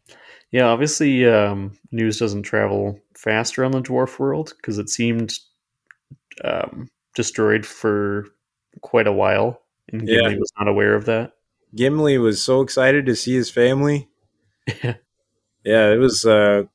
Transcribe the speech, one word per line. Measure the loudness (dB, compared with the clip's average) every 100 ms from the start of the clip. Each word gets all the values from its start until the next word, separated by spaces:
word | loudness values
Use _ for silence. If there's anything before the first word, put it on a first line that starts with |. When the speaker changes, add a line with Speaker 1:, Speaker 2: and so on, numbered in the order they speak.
| _ -20 -20 -20 -4
Speaker 1:
yeah, | 2 4
obviously, | 4 0 0 2 4 6
um, | 6 2 -2 -8 -12 -10
news | -4 -2 -2
doesn't | -4 -4
travel | -4 -2 -2 -2 -4 -8 _ -10
fast | -2 -2 -2 -2
around | -2
the | -2
dwarf | -4 -4 -4 -4
world, | -4 -4 -8 -12
'cause | -10 -8
it | -6
seemed, | -4 -2 -2 -6 -10 _ _ _ _ _ _ _ -20 _ -12
um, | -8 -6 -8 -12 -18 _ _
destroyed | -8 -6 -2 0 0 -2
for | -6 -2 -2 -2 -6 -10 _ _ _ _ -20
quite | -2 0 2
a |
while, | 2 0 0 -2 -4 _ _ -16
and | -10 0
Speaker 2:
Yeah. | 2
Speaker 1:
Gimli | 2 -2
was | -6 -4
not | -2
aware | 0 2
of | 0 0
that. | -4 -4 _ _ _ _
Speaker 2:
Gimli | -2 -2 0 0 2
was | 2 0
so | 0 0
excited | 0 0 2 2 0
to | -2
see | -2
his | -2 -2
family. | 0 2 2 0 -2 -6 _ _ _ _ _ -12
Speaker 1:
<laughs> | -6 -6 -6 _ _ _ _ _ _
Speaker 2:
Yeah, | 0 4 4
it | 4
was, | 2 2
uh, | 4 4 4 2 -2